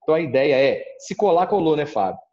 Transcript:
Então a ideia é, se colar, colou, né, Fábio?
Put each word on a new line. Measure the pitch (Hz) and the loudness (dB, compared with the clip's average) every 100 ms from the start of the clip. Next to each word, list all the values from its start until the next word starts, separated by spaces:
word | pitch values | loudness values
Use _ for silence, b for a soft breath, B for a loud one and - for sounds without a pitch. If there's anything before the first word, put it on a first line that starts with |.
Então | - 160 | -2 -2
a | |
ideia | 160 127 147 131 | 0 0 2 2
é, | 139 - - - | 2 0 -8 -16
se | - 190 | -12 -2
colar, | 208 170 180 | 2 2 2
colou, | 208 160 147 | 0 0 0
né, | 143 | -2
Fábio? | 107 95 92 - | -2 -4 -6 -16